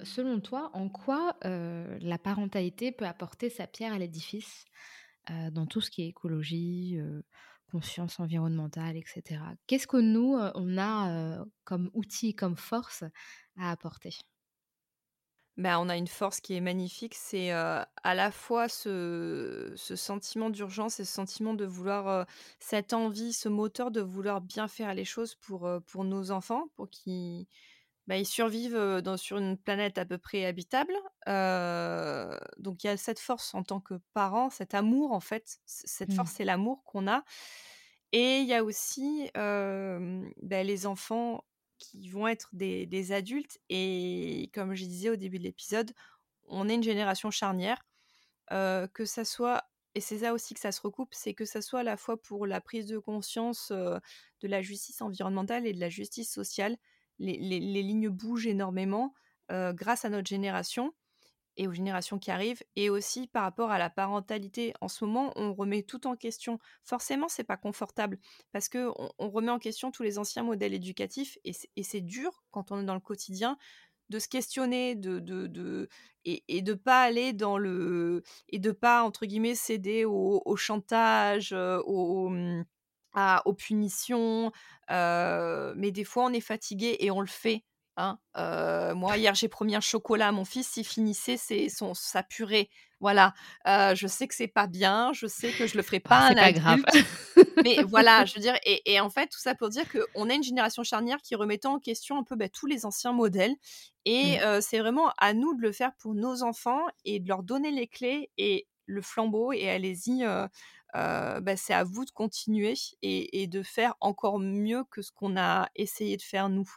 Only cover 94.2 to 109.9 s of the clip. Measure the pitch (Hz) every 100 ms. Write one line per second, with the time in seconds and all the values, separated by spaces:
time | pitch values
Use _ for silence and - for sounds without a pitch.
94.2 | 262 - 226 214 202 180 196 214 247 269
95.2 | 220 - 240 - 220 208 - - - 254
96.2 | 269 214 190 165 160 262 - 302 - -
97.2 | - 339 349 320 240 240 196 220 226 226
98.2 | 190 208 226 247 196 190 - 202 202 269
99.2 | 294 - - - 208 240 320 262 - 208
100.2 | 220 277 254 254 226 240 233 220 233 285
101.2 | - 214 208 208 269 277 240 226 - 285
102.2 | 226 233 196 - 285 254 214 - 240 240
103.2 | 220 202 233 294 - - - _ 214 247
104.2 | 277 269 214 208 208 220 220 269 330 -
105.2 | 208 220 311 254 220 202 254 - 220 208
106.2 | 247 254 240 226 240 269 339 - - 208
107.2 | 180 190 185 269 302 269 233 - 247 294
108.2 | - - 202 190 - _ - 196 - -
109.2 | 220 214 247 254 190 185 185